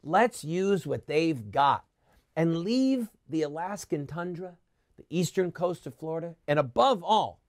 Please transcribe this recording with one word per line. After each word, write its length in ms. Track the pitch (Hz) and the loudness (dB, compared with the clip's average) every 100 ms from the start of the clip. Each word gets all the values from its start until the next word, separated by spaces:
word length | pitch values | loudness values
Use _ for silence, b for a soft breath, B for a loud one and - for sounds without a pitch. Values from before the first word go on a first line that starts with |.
Let's 400 | 139 180 240 - | 2 2 2 0
use 440 | 147 170 196 196 143 | -6 -2 2 0 0
what 200 | 127 - | -6 0
they've 440 | 151 165 143 104 | 2 2 -2 -2
got 340 | 135 139 123 _ _ _ _ _ | 2 4 2 _ _ _ _ _
and 260 | - 165 165 | 0 0 0
leave 500 | 180 247 262 262 220 _ - | 0 2 2 0 -2 _ -6
the 140 | 160 | -2
Alaskan 640 | 147 151 180 202 - 156 139 | -2 -4 -8 -8 -6 -6 -4
tundra, 480 | 151 175 170 180 175 _ _ _ - | -8 -8 -8 -12 -16 _ _ _ -20
the 80 | - | -6
eastern 420 | 165 175 - 180 | -2 0 0 -2
coast 340 | - 175 170 - | 0 -2 -2 -12
of 80 | |
Florida, 400 | - 156 160 170 165 - | -12 -8 -8 -8 -12 0
and 100 | 147 | 0
above 460 | 135 - 262 214 | 2 4 4 4
all 380 | 170 220 123 85 | 2 2 2 -8